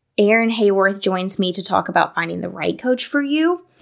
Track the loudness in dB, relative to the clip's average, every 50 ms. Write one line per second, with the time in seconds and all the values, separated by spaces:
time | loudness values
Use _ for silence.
0 | _ _ 0 0 2 4 4 2 2 0 0 2 2 2 4 4 2 2 0 0
1 | -2 -2 -2 -2 -2 -2 -2 0 0 -2 -2 -4 -2 0 0 0 0 2 2 0
2 | 0 2 0 -4 -4 -4 -6 -8 -8 -8 -8 -6 -4 -4 -4 -4 -2 -2 -2 -2
3 | -2 -4 -2 -2 -2 0 0 2 2 2 0 -2 -6 _ _ _